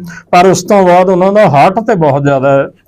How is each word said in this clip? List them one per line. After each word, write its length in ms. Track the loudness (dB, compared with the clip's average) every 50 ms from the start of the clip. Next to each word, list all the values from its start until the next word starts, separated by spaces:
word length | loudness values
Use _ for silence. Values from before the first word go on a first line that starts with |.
| -12 -18 -20 -20 -6 _
ਪਰ 160 | 0 2 2
ਉਸ 160 | 2 0 0
ਤੋਂ 200 | -2 -2 0 0
ਬਾਅਦ 260 | 2 2 2 2 2 0
ਉਹਨਾਂ 240 | 0 0 0 0
ਦਾ 160 | 2 2 2 2
ਹਾਰਟ 320 | 2 2 2 2 0 -2
ਤੇ 140 | -4 -4 -2
ਬਹੁਤ 280 | 0 0 -2 -2 -2
ਜ਼ਿਆਦਾ 480 | -2 -2 -2 0 0 0 0 0 -2 -4 -10 _ _